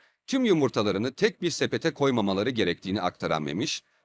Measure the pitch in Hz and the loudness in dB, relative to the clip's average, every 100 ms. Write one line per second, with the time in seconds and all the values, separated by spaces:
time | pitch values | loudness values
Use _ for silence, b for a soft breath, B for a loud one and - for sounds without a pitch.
0 | b b - 269 240 165 131 127 104 95 | b b -4 0 2 4 2 2 0 0
1 | 123 - 214 - 175 - 127 120 165 - | -2 0 0 0 -4 -2 -2 0 -2 0
2 | 139 120 101 95 110 117 87 85 95 98 | 2 2 2 2 0 0 0 0 -2 -2
3 | 90 - 85 80 73 82 160 - - _ | -2 -2 -2 -2 -2 -4 -4 -6 -12 _